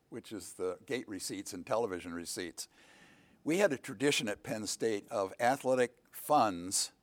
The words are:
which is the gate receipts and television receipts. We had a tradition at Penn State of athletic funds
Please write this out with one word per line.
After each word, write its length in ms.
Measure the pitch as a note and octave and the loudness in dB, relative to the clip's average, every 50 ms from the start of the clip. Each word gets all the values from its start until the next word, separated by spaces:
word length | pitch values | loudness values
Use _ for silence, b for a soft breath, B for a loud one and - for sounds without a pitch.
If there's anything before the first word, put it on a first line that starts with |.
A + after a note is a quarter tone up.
| _ - | _ -14
which 220 | - A#2+ - - | -12 -12 -10 -8
is 220 | A2 G2 E2+ - - | -10 -10 -10 -10 -6
the 240 | - F#2 F#2 F2+ - A2 | -4 -2 -2 -2 -4 -6
gate 220 | - B2 B2+ A#2 - | -4 -4 -4 -4 -4
receipts 420 | G2+ F2+ - - A#2 F#2+ G2+ - | -8 -6 -6 -6 -6 -6 -8 -8
and 140 | - F2+ E2+ | -8 -8 -4
television 480 | - B2 A2+ A#2 G#2 F#2 E2+ E2 F2 E2+ | 0 0 2 2 0 -2 -4 -6 -6 -8
receipts. 540 | E2+ E2+ - - G#2+ F2+ E2 - - - - B B B B B B B B B B B B B B B | -8 -8 -6 -6 -6 -6 -6 -8 -10 -14 -14 B B B B B B B B B B B B B B B
We 140 | C#3 D#3+ | 0 2
had 160 | F#3+ G#3 F#3+ C3+ | 4 4 4 4
a 40 | |
tradition 500 | A#2+ - - B2+ F#2+ C3+ D3 C#3+ - C#3+ | 2 -4 -8 -4 0 2 4 4 4 2
at 160 | G#2+ G2+ - - | 0 -2 -4 -4
Penn 240 | - A#2 A2 G#2+ | -6 -6 -4 -4
State 400 | F#2+ - - C3 A2+ G#2+ G2+ - - | -4 -2 0 0 2 2 0 -2 -2
of 240 | A#2 G#2+ G2 F#2 - - | -2 0 0 0 0 2
athletic 540 | A#2+ A#2 C3+ C#3 - B2+ C3 B2+ B2 A#2+ - _ _ _ | 2 2 2 2 2 2 4 4 4 2 0 _ _ _
funds 800 | - - - - D3 D3 A#2+ G#2+ F2+ E2+ F2 F#2 G2+ - - - - _ | -16 -6 0 4 6 6 6 4 2 -2 -4 -2 0 0 0 -2 -6 _